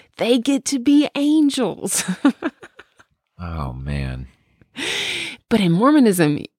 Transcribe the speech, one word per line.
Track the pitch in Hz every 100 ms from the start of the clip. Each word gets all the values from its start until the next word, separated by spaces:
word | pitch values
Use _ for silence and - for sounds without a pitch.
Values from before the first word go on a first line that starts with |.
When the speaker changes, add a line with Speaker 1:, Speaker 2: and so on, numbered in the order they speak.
| _ -
Speaker 1:
They | 214 254
get | 254 269 -
to | 277
be | 254 285 285 277
angels." | 294 311 285 269 202 - 196 - - 180
<laughs> | 277 - 330 _ - _ - _ _ _ _ -
Speaker 2:
Oh, | 87 82 67
man. | 64 69 71 65 64 64 _ _ _ _ - - - - - - - -
Speaker 1:
But | 226
in | 180
Mormonism, | 170 262 311 233 180 151 147 -